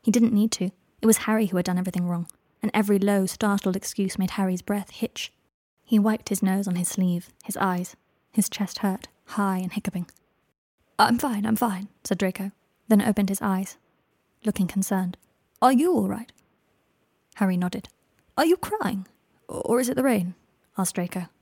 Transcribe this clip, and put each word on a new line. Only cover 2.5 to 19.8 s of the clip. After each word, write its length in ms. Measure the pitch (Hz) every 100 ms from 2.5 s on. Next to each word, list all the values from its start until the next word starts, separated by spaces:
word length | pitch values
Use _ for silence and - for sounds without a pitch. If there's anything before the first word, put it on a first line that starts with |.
| _
and 100 | 220
every 240 | - 202 202
low, 260 | 196 202
startled 520 | 190 - 214 202 196 185
excuse 420 | - - 196 -
made 140 | 185
Harry's 280 | - 190 180
breath 300 | - 202 196
hitch. 420 | - - - - _ _ _ _ _
He 160 | _ 220
wiped 300 | 208 220 -
his 140 | 196
nose 260 | 190 190 196
on 80 | 175
his 120 | 175
sleeve, 440 | - 185 175 - _
his 120 | - -
eyes. 400 | 190 180 180 - _ _ _
His 180 | - 202
chest 280 | - 196 -
hurt, 300 | 202 190 - _
high 340 | - - 196 185
and 140 | 185
hiccuping. 380 | - - 180 175 - _ _ _ _ _ _ _ -
"I'm 200 | 208 240
fine, 280 | 285 214 214
I'm 100 | 220
fine," 320 | 240 185 202 _
said 140 | - 190
Draco, 340 | 190 - 196 - _ _ _
then 120 | 214
opened 300 | 208 208 196
his 100 | 196
eyes, 380 | 208 190 196 - _ _ _ _ _ _
looking 220 | - - 180
concerned. 500 | - 190 190 185 - _ _ _ _
"Are 100 | 247
you 220 | 262 339
all 140 | 311 196
right?" 220 | 202 226 _ _ _ _ _ _ _ _ _ _ -
Harry 200 | 196 180
nodded. 320 | 180 - - _ _ _ _ -
"Are 100 | 320
you 120 | 359
crying? 480 | - 427 196 196 190 _ _ _ -
Or 320 | - - 240